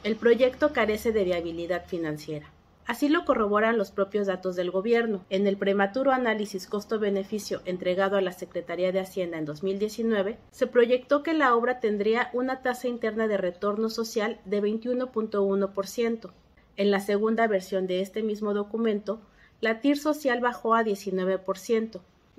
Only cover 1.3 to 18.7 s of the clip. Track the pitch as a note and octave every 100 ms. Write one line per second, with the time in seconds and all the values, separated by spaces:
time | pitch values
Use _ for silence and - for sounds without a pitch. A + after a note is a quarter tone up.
1.3 | F3 E3+ E3 E3+ F3 F3 F3 D#3+ D3+ D#3
2.3 | D3+ - _ _ _ - A#3 C#4+ E4+ E4+
3.3 | A#3+ G#3 G#3 A3 A#3 G3 - G3 G#3+ G3
4.3 | F#3 F#3 F3+ F3+ F#3 G#3+ A#3 A3+ G3 -
5.3 | F#3+ G3+ G3 G3 G3+ G3 B3+ C4+ B3+ A#3+
6.3 | G#3+ G#3 F#3+ - G#3 - A3 G#3 G3 G3
7.3 | G#3+ - G3 - F3+ F#3 F3+ G3 G3 F#3
8.3 | F3+ F3 F3+ E3+ F3 F#3 F#3 F#3+ G3 F3
9.3 | E3 D3+ D3+ F#3+ G3 G#3+ G#3+ A3+ G#3+ F#3+
10.3 | A3+ - - B3 B3 A#3 B3 - C#4+ D4
11.3 | D#4+ C4+ A#3 B3 B3 G#3+ G#3 G3+ A3+ A3
12.3 | A#3+ C4 C4 C4 A#3+ B3 A#3+ A3 G#3+ A3
13.3 | G3+ F3+ F3 G3+ G#3 A3 A3 A3+ A#3 G#3+
14.3 | - F#3+ G#3 G#3 A3 A#3+ B3 B3+ A3 A3
15.3 | G#3 G3 G3 G3 G3 F#3+ - A#3 A3+ F#3
16.3 | _ _ _ _ - G3+ G3 G3 G3+ A3
17.3 | A3+ A3+ G3 F#3 F#3+ F#3 F#3 F#3+ A3 A3
18.3 | G#3 G#3 G3+ G#3